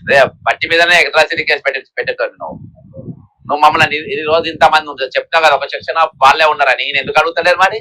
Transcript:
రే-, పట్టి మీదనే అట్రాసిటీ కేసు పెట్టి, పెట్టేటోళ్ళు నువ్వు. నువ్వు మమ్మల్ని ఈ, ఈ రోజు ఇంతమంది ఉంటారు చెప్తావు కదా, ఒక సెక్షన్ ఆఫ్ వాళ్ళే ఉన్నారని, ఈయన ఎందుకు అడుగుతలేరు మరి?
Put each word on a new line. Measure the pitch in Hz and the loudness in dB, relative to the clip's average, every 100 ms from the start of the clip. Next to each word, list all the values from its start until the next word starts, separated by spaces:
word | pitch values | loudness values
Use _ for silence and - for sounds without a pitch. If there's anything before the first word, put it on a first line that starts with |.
| - | 0
రే-, | 139 127 - 113 | 2 2 0 -6
పట్టి | - 160 | -4 -2
మీదనే | 170 170 175 | 0 2 2
అట్రాసిటీ | 139 156 156 160 | 2 0 0 -2
కేసు | 151 147 139 | -2 -2 -4
పెట్టి, | 131 - 123 | -6 -8 -8
పెట్టేటోళ్ళు | 117 - - - | -8 -6 -6 -8
నువ్వు. | - - - - - 539 - - _ _ - | -14 -14 -18 -20 -20 -18 -18 -18 _ _ -8
నువ్వు | 143 151 | 2 4
మమ్మల్ని | 160 151 147 | 4 0 -2
ఈ, | 147 143 | -6 -6
ఈ | |
రోజు | 151 165 165 | 0 0 -2
ఇంతమంది | 151 151 156 147 | 0 2 2 -2
ఉంటారు | 135 131 135 | -8 -6 -6
చెప్తావు | - 165 | -2 0
కదా, | 156 | 2
ఒక | 139 | 0
సెక్షన్ | 139 - - 160 | -2 -8 -6 -2
ఆఫ్ | 160 - | -2 2
వాళ్ళే | 135 156 | 2 4
ఉన్నారని, | 156 147 135 123 139 | 2 2 0 0 -2
ఈయన | 139 | -4
ఎందుకు | 135 151 | 0 0
అడుగుతలేరు | 160 165 175 175 | 0 0 0 2
మరి? | 190 - | 0 -2